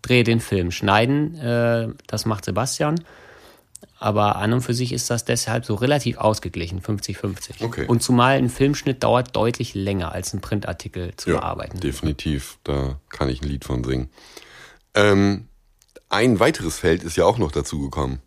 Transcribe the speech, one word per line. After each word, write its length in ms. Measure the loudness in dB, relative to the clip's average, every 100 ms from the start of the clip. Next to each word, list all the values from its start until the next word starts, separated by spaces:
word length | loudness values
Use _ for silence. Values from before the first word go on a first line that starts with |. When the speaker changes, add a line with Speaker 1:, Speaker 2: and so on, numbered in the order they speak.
Speaker 1:
drehe 220 | 4 4
den 160 | 4 2
Film. 300 | 2 0 0
Schneiden, 640 | -2 2 4 4 0 -2 -4
äh, 480 | -2 0 2 0 -2 -8 -8
das 180 | -4 -2
macht 200 | -4 -2
Sebastian. 540 | -2 -2 -2 0 -2 -4 -20 -20 -20 -20 -20 _ -20 -20 _
Aber 360 | -2 2 2 2
an 180 | 0
und 80 | 0
für 120 | 0
sich 180 | -2 -2
ist 160 | -4 -2
das 160 | -2 0
deshalb 400 | -2 0 -4 -2
so 100 | -2
relativ 420 | 2 2 0 0
ausgeglichen, 640 | 0 0 -4 -8 -6 -6
fünfzig 360 | -4 -4 -4 -6
fünfzig. 400 | -6 -6 -12 -6
Speaker 2:
Okay. 240 | -6 -4 2
Speaker 1:
Und 160 | 2
zumal 340 | 4 4 6 4
ein 120 | 2
Filmschnitt 540 | 2 0 2 -2 0
dauert 320 | 2 2 0 0
deutlich 380 | 0 -2 -6
länger, 380 | -4 -2 -2 -4
als 220 | -6 -8
einen 80 | -8
Printartikel 720 | -4 -4 -4 -8 -10 -8 -10 -8
zu 160 | -2
Speaker 2:
Ja, 80 | -2
Speaker 1:
bearbeiten. 400 | -2 -6 -8 -6
Speaker 2:
definitiv. 760 | -6 -2 -4 -2 -2 -4 -6 -10
Da 360 | -4 -2 -2 -6 _
kann 200 | -4 -4
ich 120 | -2
ein 60 | -4
Lied 160 | -6 -4
von 180 | -4
singen. 260 | -2 -4 -4 -12 -20 -20 -20 -20 -20 -20 _
Ähm, 540 | 4 6 6 4 2 -6 _ _ _ _ -20 _
ein 300 | 2 4 6
weiteres 380 | 4 4 -4 0
Feld 260 | 2 2
ist 140 | 0 4
ja 80 | 4
auch 120 | 4
noch 140 | 0
dazugekommen. 680 | -2 -4 -6 -6 -4 -4 -6